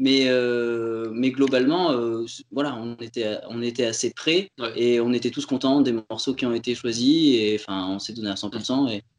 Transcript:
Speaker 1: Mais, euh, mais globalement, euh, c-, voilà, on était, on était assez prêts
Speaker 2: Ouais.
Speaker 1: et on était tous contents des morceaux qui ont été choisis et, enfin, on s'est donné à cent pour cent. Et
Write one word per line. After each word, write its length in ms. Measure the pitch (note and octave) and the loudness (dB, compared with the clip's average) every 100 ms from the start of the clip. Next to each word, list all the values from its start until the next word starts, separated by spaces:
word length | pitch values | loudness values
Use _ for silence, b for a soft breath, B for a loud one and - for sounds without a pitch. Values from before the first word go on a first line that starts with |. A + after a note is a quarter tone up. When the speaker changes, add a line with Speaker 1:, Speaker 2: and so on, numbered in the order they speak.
Speaker 1:
Mais, 280 | C3 C3+ C3 | 2 4 4
euh, 840 | B2+ B2 A#2+ A#2 A#2 A2+ A2+ A2+ | 4 2 0 0 -2 -2 -4 -4
mais 200 | A2+ C3 | -2 0
globalement, 580 | B2+ C3+ C3 C3 F3 F3 | 2 2 4 2 2 2
euh, 340 | B2 A#2 A2+ A#2 | 2 0 -2 -6
c-, 160 | - - | -10 -8
voilà, 240 | C3+ D3 A#2+ | -4 -4 -4
on 180 | A#2 A#2 | -8 -10
était, 380 | A2+ A#2+ G#2+ G#2 - | -10 -6 -4 -4 -8
on 120 | A#2 | -6
était 220 | A#2+ A#2 | -4 -2
assez 280 | A#2 A2 A#2 | -2 -2 -4
prêts 360 | - D#3 F3 G3 - | -4 0 0 0 -8
Speaker 2:
Ouais. 120 | A#2 A2 | -6 0
Speaker 1:
et 200 | A#2+ A#2+ | 2 4
on 120 | A#2 | 2
était 200 | B2 A#2+ | 0 -2
tous 120 | C3 | -4
contents 360 | - C3 C3+ C#3+ | -4 0 4 4
des 120 | B2+ A#2 - | 4 0 -4
morceaux 260 | A2 - | -6 -4
qui 120 | C3 B2 | -2 -2
ont 80 | |
été 220 | A#2 A#2 A#2+ | -2 -2 -4
choisis 580 | A#2+ A#2 B2+ E3 D3+ | -2 2 4 6 6
et, 220 | A#2+ G#2+ G#2 | 4 4 0
enfin, 280 | - F#2+ F#2 | -2 -4 -4
on 100 | G2 | -4
s'est 140 | - | -6
donné 180 | A2 G#2 | -8 -6
à 60 | F#2+ | -6
cent 120 | G#2 | -6
pour 160 | A2+ | -6
cent. 220 | G#2+ C3 C3+ | -2 0 0
Et 160 | G#2 - | -2 -10